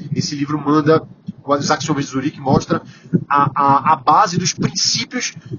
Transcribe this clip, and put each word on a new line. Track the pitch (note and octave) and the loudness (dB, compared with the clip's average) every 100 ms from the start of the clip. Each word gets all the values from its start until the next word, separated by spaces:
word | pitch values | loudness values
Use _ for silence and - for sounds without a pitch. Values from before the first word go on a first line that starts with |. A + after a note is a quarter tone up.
| D3 B2+ | -6 -4
Esse | - D3 | -4 -4
livro | D3 D3+ | -4 -2
manda, | C#3+ D3+ D3 D#3+ - - - - | 0 2 4 2 0 -16 -16 -10
Os | C#3 C#3 C#3 | -2 0 0
Axiomas | D3+ - C#3+ C3+ | -2 -2 -4 -4
de | |
Zurique | C3+ D3 - | -4 -4 -4
mostra | C3+ - - E3 - - - - - | 2 2 2 -4 -6 -20 -4 -4 0
a, | C#3+ C#3 C#3+ | 0 2 2
a, | C#3 C#3 C#3 | 2 4 2
a | D#3 | 0
base | C3 E3+ G#3 F3 | 4 4 4 0
dos | F3+ | -4
princípios | - C#3 - - A3 - B3+ - - - | -2 -4 -2 -2 -2 -4 -6 -8 -10 -14